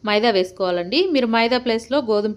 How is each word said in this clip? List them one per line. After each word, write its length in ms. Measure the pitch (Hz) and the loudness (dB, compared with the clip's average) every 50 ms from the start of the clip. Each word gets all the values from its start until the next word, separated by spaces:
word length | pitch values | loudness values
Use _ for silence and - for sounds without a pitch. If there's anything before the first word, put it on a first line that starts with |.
| - 208 | -2 0
మైదా 220 | 208 208 220 240 208 185 | 0 2 2 2 2 2
వేసుకోవాలండి. 640 | 185 185 - - 190 180 175 175 175 180 233 311 381 381 311 | 0 0 -4 -4 -2 -2 -2 -2 -4 -2 0 0 0 2 0
మీరు 160 | 269 240 226 226 | 0 0 2 2
మైదా 240 | 226 226 233 254 247 247 | 2 2 2 0 -2 0
ప్లేస్లో 340 | 233 226 226 226 - 254 294 269 214 | -2 -4 -4 -4 -2 -2 -2 0 0
గోధుమ 220 | 214 208 208 214 208 | 0 0 0 -2 -2